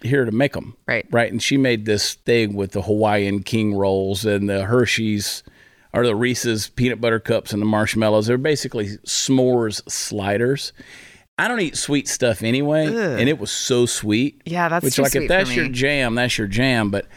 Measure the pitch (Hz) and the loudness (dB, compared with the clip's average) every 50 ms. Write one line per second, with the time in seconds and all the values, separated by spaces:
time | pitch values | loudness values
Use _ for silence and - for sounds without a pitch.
0 | - 113 139 139 123 113 107 117 143 139 - - - - - _ - - 120 110 | -2 0 2 2 2 2 2 0 0 0 -2 -6 -10 -12 -14 _ -6 -4 -4 -4
1 | - - - 117 117 - - 113 - - 139 139 131 127 117 107 107 110 107 101 | -2 0 0 0 0 0 -2 -4 -2 2 2 4 4 4 2 0 0 0 0 0
2 | - - - - - - 120 117 110 104 101 101 98 92 - 101 - 110 107 107 | 0 -4 -6 -6 -2 2 2 2 2 0 -2 -4 -4 -4 -4 -4 0 0 2 2
3 | 107 104 104 104 101 101 98 101 95 - 117 113 107 107 101 98 98 95 98 98 | 2 2 2 2 2 0 0 -2 -2 -2 -2 0 0 0 0 0 2 2 2 2
4 | 95 95 101 98 110 107 101 98 101 101 98 98 95 101 123 127 117 - - 113 | 0 0 -2 -2 0 0 0 0 0 0 -2 -2 0 2 2 2 4 2 0 -2
5 | 110 107 104 104 - - - - - - _ _ - _ _ _ _ _ - - | 0 0 -2 -2 -2 -4 -8 -10 -12 -18 _ _ -20 _ _ _ _ _ -2 0
6 | 123 120 104 107 123 123 123 - - 120 110 107 - - - - 123 127 113 104 | 0 0 0 0 0 -2 -2 -2 -2 -2 -2 -2 -4 -6 -2 0 0 0 0 0
7 | 120 117 113 107 - - 117 104 - - 110 104 104 107 107 107 110 - - 110 | 0 0 0 0 0 0 -2 -2 -2 -4 -4 -2 0 0 2 2 0 0 0 0
8 | 110 107 107 107 104 113 123 127 139 156 147 135 - 127 - 113 104 98 104 - | 2 4 4 4 4 2 0 0 2 0 0 -2 -4 -6 -6 -6 -6 -6 -8 -12
9 | - - - - - - 135 131 127 127 123 120 113 107 101 - - - - - | -8 -6 -4 -2 0 2 4 4 4 4 4 2 0 0 -4 -6 -10 -8 -8 -8
10 | - - 113 104 95 101 104 101 120 127 143 147 - - - - - - - - | -6 -6 -6 -4 -2 0 0 0 0 0 0 -2 -4 -10 -14 -16 -20 -20 -20 -20
11 | - - - - _ _ _ - 180 226 247 226 180 139 - - - - 147 139 | -20 -20 -20 -20 _ _ _ -4 -2 -2 -2 -2 -4 -4 -4 -6 -4 0 0 -2
12 | - - - - 127 120 104 - 113 113 123 135 147 147 156 156 156 151 226 233 | -2 -2 -4 0 0 0 0 0 0 0 0 0 0 2 2 2 0 0 0 0
13 | 208 165 123 - 117 139 156 120 104 - - - - - 127 123 120 120 - - | -2 0 0 2 2 2 0 0 -4 -6 -6 -4 -2 0 2 2 2 0 0 -2
14 | 104 104 104 117 135 143 - _ - 160 170 175 170 160 165 175 160 135 - 143 | -2 0 2 2 0 0 -4 _ -10 -6 -2 -2 0 0 0 0 0 0 0 2
15 | 135 135 139 139 151 - 175 190 190 127 123 120 120 123 127 123 135 143 147 139 | 0 2 2 0 0 2 2 2 2 0 0 -2 -2 -2 -2 0 0 0 2 0
16 | 127 117 113 123 123 120 - - 107 98 95 117 131 131 123 113 107 101 101 101 | 0 0 0 0 0 0 0 -2 -2 -2 0 0 2 2 2 2 0 0 -2 -4
17 | - - - | -6 -6 -14